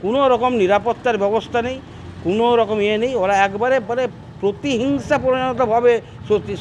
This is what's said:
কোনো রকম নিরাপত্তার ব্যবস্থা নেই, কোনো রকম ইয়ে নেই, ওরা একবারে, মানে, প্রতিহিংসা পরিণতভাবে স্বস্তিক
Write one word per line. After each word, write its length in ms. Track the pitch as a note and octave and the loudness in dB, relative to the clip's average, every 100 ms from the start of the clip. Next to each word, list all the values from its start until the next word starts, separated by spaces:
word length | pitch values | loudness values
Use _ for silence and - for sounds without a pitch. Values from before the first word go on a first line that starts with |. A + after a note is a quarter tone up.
কোনো 280 | F#3 C4 C4+ | 0 2 4
রকম 240 | A#3+ B3+ | 4 2
নিরাপত্তার 640 | B3 F#3 G3+ G#3 A3+ B3 A3 | 2 4 2 2 -2 0 0
ব্যবস্থা 440 | G3+ A3 G#3+ A#3+ | 0 0 -2 -4
নেই, 180 | A#3 C4 - - - - | -4 -8 -12 -16 -16 -8
কোনো 320 | E3+ G#3 A#3 A#3 | -2 2 4 4
রকম 260 | G#3+ G#3+ | 2 0
ইয়ে 160 | G3+ G#3+ | 0 0
নেই, 180 | A#3+ B3+ | 0 0
ওরা 220 | F#3 G3+ | 0 2
একবারে, 420 | G3 G3+ A#3+ C4 | 2 0 0 0
মানে, 280 | G3+ A#3+ B3+ - - - | 0 -4 -4 -6 -18 -4
প্রতিহিংসা 800 | G3 G3+ C#4+ B3 C4 C#4 - C#4+ | -4 -2 -2 0 0 -2 0 0
পরিণতভাবে 840 | C4 B3+ B3+ A#3+ B3 A3+ A#3+ A#3 - - - | 2 0 0 0 2 4 4 2 -2 -16 -2
স্বস্তিক 320 | G#3 F#3 G3 | -2 -2 -8